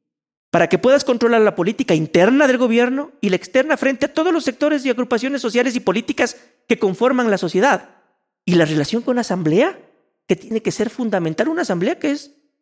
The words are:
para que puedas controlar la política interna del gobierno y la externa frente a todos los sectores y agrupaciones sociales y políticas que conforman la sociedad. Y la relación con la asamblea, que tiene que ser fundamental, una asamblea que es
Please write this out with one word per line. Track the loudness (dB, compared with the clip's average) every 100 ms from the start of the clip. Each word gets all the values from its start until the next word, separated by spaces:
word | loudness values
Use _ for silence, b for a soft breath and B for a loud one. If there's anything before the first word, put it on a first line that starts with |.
| _ _ _ _ -4
para | 0 2
que | 2
puedas | 4 2
controlar | 2 0 2 4
la | 2 0
política | -4 -2 0 0
interna | 2 2 4 4 2
del | 2
gobierno | 2 2 0 -2 -8 -6
y | -4
la | -4
externa | 0 -2 0 0
frente | 0 -2 -2
a |
todos | 0 0
los | 0
sectores | -2 -2 -2 0 -2
y |
agrupaciones | -2 -2 -2 -2 -4
sociales | -2 0 0 0
y |
políticas | -2 -2 -4 -2 -2 -4 B _ -4
que | 0
conforman | 0 0 0 2 0
la | 0
sociedad. | 0 2 2 0 -4 _ _ _ _ _ 0
Y | 2
la | 2
relación | 0 -2 -4
con | -2 -4
la |
asamblea, | -2 -2 0 2 0 -2 -20 _ _ _ -4
que | -4
tiene | -4 -4
que | -4
ser | -4 -6
fundamental, | -4 -4 -2 -2 -2 -2
una | -2
asamblea | -4 -2 -2 -2
que | -4
es | -6 -10 _ _ _